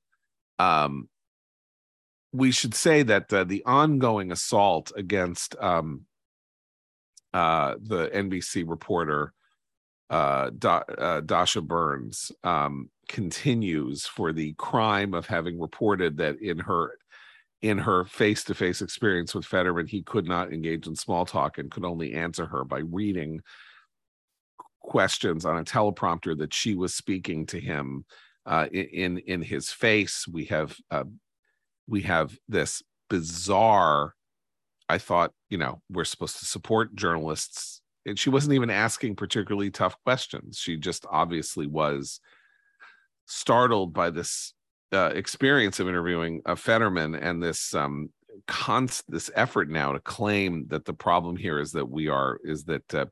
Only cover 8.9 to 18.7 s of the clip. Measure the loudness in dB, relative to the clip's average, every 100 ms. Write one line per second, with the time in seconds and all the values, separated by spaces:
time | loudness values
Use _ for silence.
8.9 | 0 0 0 -2 _ _ _ _ _ _
9.9 | _ -2 0 2 2 -2 0 2 2 0
10.9 | -4 -2 -2 0 2 2 0 0 0 0
11.9 | -2 -6 -10 -12 -6 -2 0 0 -4 -12
12.9 | _ -12 -6 -6 -2 0 0 0 -2 -2
13.9 | -6 -8 -4 -2 -2 -4 -6 -2 2 2
14.9 | 2 0 -2 -2 -2 -2 -4 -8 -2 2
15.9 | 2 2 0 -2 -2 -4 -4 -2 0 0
16.9 | -6 _ -20 -20 -20 _ _ 0 2 2
17.9 | 2 2 2 4 2 -2 -2 0